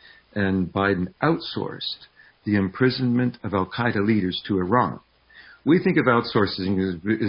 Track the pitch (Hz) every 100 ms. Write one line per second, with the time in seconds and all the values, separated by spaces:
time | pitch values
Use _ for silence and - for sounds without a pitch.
0 | - - _ 101 98 95 87 98 98 95
1 | 92 - 147 165 - - 95 - - -
2 | - _ - _ 110 104 95 - 127 127
3 | 127 120 123 - 101 95 92 - 120 104
4 | 104 107 92 85 - 95 90 123 90 58
5 | _ _ _ - - - - 175 190 160
6 | 127 117 117 117 98 - 92 95 95 87
7 | 95 110